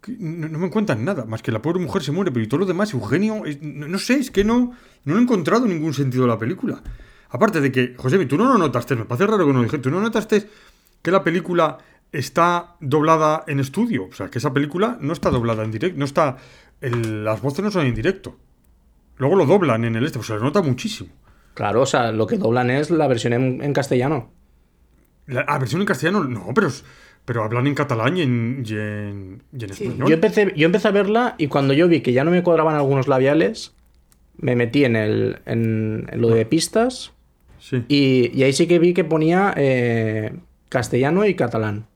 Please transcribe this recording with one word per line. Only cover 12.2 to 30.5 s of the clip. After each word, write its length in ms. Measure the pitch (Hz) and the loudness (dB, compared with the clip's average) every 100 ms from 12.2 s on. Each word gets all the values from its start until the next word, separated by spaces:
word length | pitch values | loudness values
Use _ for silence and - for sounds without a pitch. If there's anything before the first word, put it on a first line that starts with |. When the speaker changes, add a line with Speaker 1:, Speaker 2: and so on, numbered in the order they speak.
| 127 - 170 175 170 _ | -4 0 2 2 -4 _
Speaker 1:
doblada 640 | 143 151 151 165 156 156 - | -2 2 4 4 4 0 -2
en 140 | 139 | -4
estudio, 480 | 135 160 233 156 92 | -2 -2 -2 -2 -6
o 20 | |
sea, 140 | - 92 | -10 -8
que 100 | 127 | -4
esa 120 | 131 | -2
película 460 | 135 147 170 214 240 | -2 -2 0 -2 -2
no 140 | 139 | -6
está 160 | 165 196 | -2 0
doblada 340 | 131 117 113 | 0 0 -2
en 80 | 110 | -4
directo, 260 | 110 170 165 | -4 -4 -2
no 60 | |
está, 320 | 139 139 151 127 - - - _ | -4 0 0 -2 -14 -20 -20 _
el, 420 | 135 120 113 107 | -6 -4 -2 -4
las 180 | 107 110 | -4 -2
voces 220 | 120 - | -4 -2
no 80 | 202 | -2
son 140 | 196 139 | 0 0
en 100 | 113 | 0
directo. 400 | 131 196 - - _ _ _ _ _ _ _ _ | -2 -4 -8 -18 _ _ _ _ _ _ _ _
Luego 160 | 127 190 | 0 2
lo 120 | 147 | 4
doblan 360 | 196 165 113 | 4 4 0
en 120 | 117 113 | 0 -2
el 100 | 143 | -2
este, 140 | 139 | -4
pues 80 | - | -6
se 80 | 107 | -4
le 60 | |
nota 200 | 123 151 | 0 0
muchísimo. 480 | 160 120 220 - 85 - _ - _ - | 0 -2 -4 -8 -14 -20 _ -20 _ -6
Speaker 2:
Claro, 260 | 104 107 | -2 2
o 40 | 113 | 2
sea, 240 | 143 117 | 2 0
lo 160 | 110 110 | 0 0
que 100 | 220 | 0
doblan 320 | 120 117 123 | 0 2 2
es 220 | 131 151 | 0 0
la 160 | 170 147 | 2 2
versión 260 | 120 120 | 2 0
en, 300 | 120 131 127 | 0 0 -2
en 100 | 143 | -2
castellano. 560 | 143 135 131 127 156 - _ _ _ _ _ _ _ _ _ - | -2 0 0 0 -2 -6 _ _ _ _ _ _ _ _ _ -8
Speaker 1:
La, 160 | 131 143 | -6 -2
ah, 100 | 147 | -2
versión 220 | 127 143 | -2 -2
en 60 | 202 | -2
castellano, 360 | 147 151 202 | 0 0 -2
no, 300 | 143 117 90 | -2 -6 -4
pero, 160 | 131 190 127 - - - _ - | 0 0 -4 -14 -20 -20 _ -6
pero 180 | 117 | -4
hablan 240 | 107 120 131 | -2 0 0
en 80 | 143 | -2
catalán 400 | 147 117 110 185 | -2 0 0 0
y 40 | |
en, 420 | 147 123 117 131 113 | 0 0 -2 -4 -6
y 80 | |
en, 680 | 107 107 104 104 101 95 98 _ 135 | -6 -6 -8 -10 -10 -14 -18 _ -14
y 60 | 113 | -12
en 80 | |
Speaker 3:
Sí. 100 | 98 131 | -8 -8
Speaker 1:
español. 220 | 117 127 | -2 2
Speaker 2:
Yo 60 | |
empecé, 400 | 160 220 185 202 | 4 4 2 0